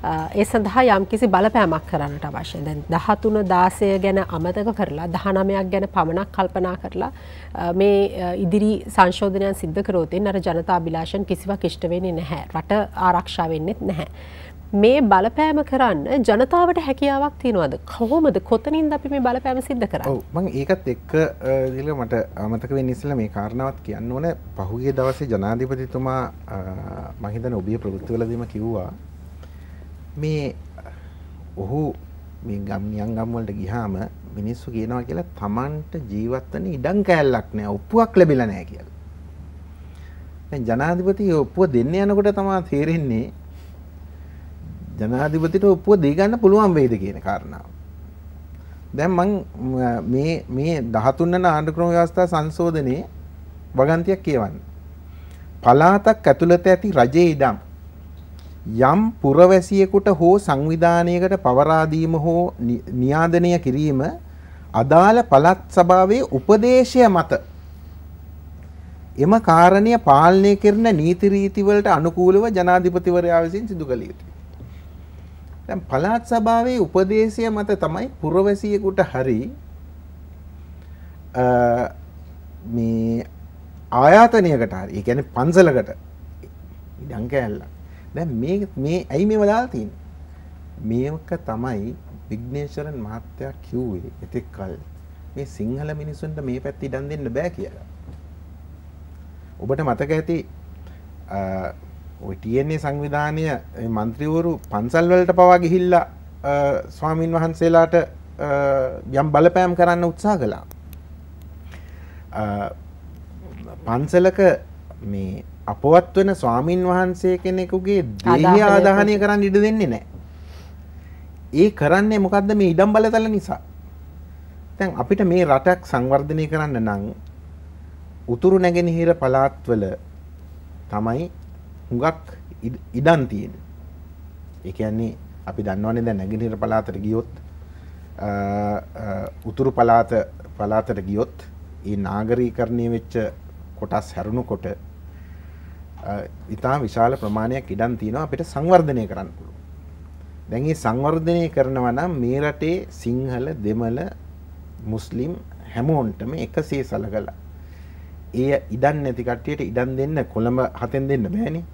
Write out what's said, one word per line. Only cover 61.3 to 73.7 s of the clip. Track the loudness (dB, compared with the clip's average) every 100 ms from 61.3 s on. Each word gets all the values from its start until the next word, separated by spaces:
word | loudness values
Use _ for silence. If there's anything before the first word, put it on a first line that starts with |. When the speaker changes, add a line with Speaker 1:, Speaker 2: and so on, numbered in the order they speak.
| 0
Speaker 2:
පවරා | 2 4 4 4
දීම | 2 0 0
හෝ | 0 0 0 -2 -4
නි-, | -4 -4 -6
නියාදනය | -2 0 2 2 2 2 2
කිරීම | 0 0 0 0 -2 -6 -16 -20 -20 -20 -4
අදාළ | 0 6 8 8 6
පළාත් | 6 6 8 4 2
සභාවේ | 4 6 6 6 2 0
උපදේශය | -2 4 4 8 6 6 6 6
මත | 6 2 -2 -4 -20 -20 -20 -20 -20 -20 -20 -20 -20 -20 -20 -20 -18 -18 -18 -14 0
එම | 4 4
කාරණය | 6 8 8 8 4 4
පාලනය | 6 8 8 8 6
කරන | 6 4 4 4
නීති | 4 2 4 2
රීති | 2 0 0
වලට | 2 4 4
අනුකූලව | 2 2 4 6 6 4
ජනාධිපතිවරයා | 2 4 4 4 0 2 2 4 2
විසින් | 2 -4
සිදු | -6